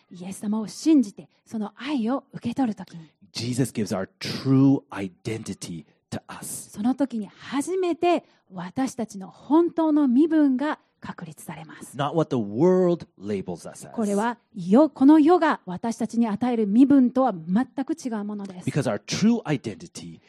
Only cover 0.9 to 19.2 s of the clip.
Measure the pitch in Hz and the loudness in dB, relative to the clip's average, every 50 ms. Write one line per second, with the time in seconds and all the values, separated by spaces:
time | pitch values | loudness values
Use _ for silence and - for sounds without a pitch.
0.9 | 330 277 226 202 - - 156 _ _ _ _ _ - 220 208 208 - - 233 277 | 4 4 4 0 -6 -14 -20 _ _ _ _ _ -8 -8 -8 -8 -10 -12 -8 -6
1.9 | 311 262 208 226 269 277 - _ - 170 - 233 226 - 269 226 202 - 185 - | -4 -2 -2 -2 -4 -4 -6 _ -16 -10 -10 -8 -4 -2 -2 -4 -4 -8 -12 -18
2.9 | - 165 160 _ _ _ _ _ _ - 113 123 123 127 135 110 - 120 107 - | -18 -20 -20 _ _ _ _ _ _ -8 -6 -4 -2 -2 -2 -2 -2 -4 -4 -4
3.9 | 107 92 98 - _ _ - - - - - 135 135 131 139 139 135 135 - _ | -4 -6 -6 -8 _ _ -12 -10 -10 -6 0 2 4 6 6 6 4 2 -2 _
4.9 | 98 101 101 92 - _ _ 110 110 110 110 - - - - - 175 160 - _ | -10 -10 -10 -10 -12 _ _ -8 -8 -8 -8 -10 -10 -10 -10 -12 -12 -14 -14 _
5.9 | _ _ _ _ - - - - - - - - - - - - - - 208 247 | _ _ _ _ -14 -14 -12 -14 -18 -16 -14 -14 -14 -14 -16 -16 -10 -4 -4 -4
6.9 | 262 - 285 - 240 220 202 175 - - - - 226 277 - 330 370 381 359 349 | -2 -2 -4 -4 -4 -8 -10 -10 -14 -20 -16 -8 -6 -6 -4 -4 -4 -2 -2 -2
7.9 | 320 - 349 349 339 285 - _ _ _ _ _ 190 180 175 180 - - 269 - | -2 0 0 0 0 0 -2 _ _ _ _ _ -14 -14 -14 -8 -6 -4 -4 -4
8.9 | - - 220 220 - 196 185 165 - _ - - 277 330 339 330 - - 320 311 | -4 -8 -10 -10 -10 -14 -16 -16 -18 _ -2 2 2 4 4 2 0 0 0 2
9.9 | 294 302 294 262 233 262 330 320 320 311 294 277 254 247 285 302 269 - _ _ | 2 2 2 4 4 4 4 4 4 2 4 2 2 0 -2 -6 -6 -8 _ _
10.9 | _ _ - - - - 175 156 151 - - - 160 156 160 - - - - - | _ _ -18 -16 -16 -14 -16 -18 -18 -18 -16 -16 -16 -16 -16 -20 -20 -20 -20 -16
11.9 | - 123 139 147 147 165 151 - 143 123 107 101 104 120 160 180 185 185 185 175 | -8 -6 -4 -2 0 0 0 0 0 -2 -2 -4 0 2 4 4 4 4 4 2
12.9 | 175 170 - - _ _ 92 104 104 - 185 185 87 165 - 82 - - - - | 0 -2 -4 -14 _ _ -8 -6 -6 -6 -6 -8 -10 -12 -12 -16 -18 -16 -18 -12
13.9 | 65 - 220 202 202 202 220 240 233 - _ _ _ 208 170 180 196 262 311 285 | -6 -4 -4 -2 -2 -2 -2 -4 -6 -8 _ _ _ -10 0 4 6 6 6 4
14.9 | - - 269 277 311 320 277 320 359 349 320 302 240 - - 185 180 185 - 233 | 4 6 8 8 8 8 8 6 6 4 4 2 0 -2 -6 -10 -10 -8 -6 -8
15.9 | 226 - 240 - - 226 233 220 202 - 247 254 240 226 220 196 202 233 277 247 | -4 -4 -6 -4 -2 -2 0 0 -2 -2 -2 -2 0 0 -2 2 6 6 6 8
16.9 | 285 277 254 240 - 262 262 247 196 165 160 170 185 226 262 254 _ - 262 - | 8 6 4 4 2 0 0 0 0 -4 -4 -2 0 0 0 -2 _ -10 -8 -6
17.9 | 320 - - 254 226 208 202 208 214 202 196 196 180 180 160 - - 151 127 123 | -8 -8 -8 -10 -8 -8 -8 -8 -10 -10 -12 -14 -14 -10 -8 -4 -4 -2 -2 -2
18.9 | 104 104 - - - - | -4 -4 -6 -6 -4 0